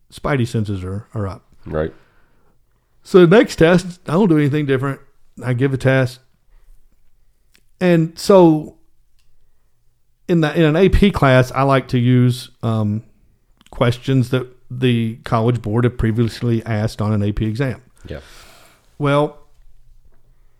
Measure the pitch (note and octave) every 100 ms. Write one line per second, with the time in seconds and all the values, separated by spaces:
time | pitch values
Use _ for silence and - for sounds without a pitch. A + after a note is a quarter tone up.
0 | _ - - C#3+ A#2 A#2 G#2 G2 F#2 G2
1 | - A2+ G2 F2 _ - E2 D#2 D#2+ -
2 | _ _ _ _ _ _ _ _ _ _
3 | - F#3+ E3+ G#3 D4+ - D#3+ F3+ F3+ -
4 | - D#3+ G#3 D#3 C#3+ D3+ C#3+ C3 C#3 C3
5 | _ _ - - A#2+ B2 C#3 C3 C3 C3
6 | B2+ - _ _ _ - - - - _
7 | - _ _ _ _ _ _ - F3+ E3+
8 | D#3+ - - G3 E3+ D#3 D3+ - _ _
9 | _ _ _ - _ _ _ _ _ _
10 | _ _ - E3+ D3+ D#3+ D#3+ D#3+ F#3+ -
11 | G3+ - C#3 B2+ B2 C3 C#3 C3+ B2+ B2+
12 | A#2+ B2+ B2 B2 - _ A2+ A2 G#2+ G#2+
13 | - _ _ _ _ _ - - A#2+ A#2+
14 | - C3+ B2 B2+ B2 - - B2+ C3 A#2
15 | A2+ A2+ - A#2 A2+ A#2+ G#2+ A2+ A#2+ A#2+
16 | A2+ A2 A2+ - A#2+ A#2 A2+ G#2+ A2 -
17 | G#2 G#2+ G#2 G#2 A2 G#2+ C3+ - _ _
18 | F2 D2 - - - - _ _ _ -
19 | C#3+ C#3+ D3 - - _ - - - -
20 | - - _ _ _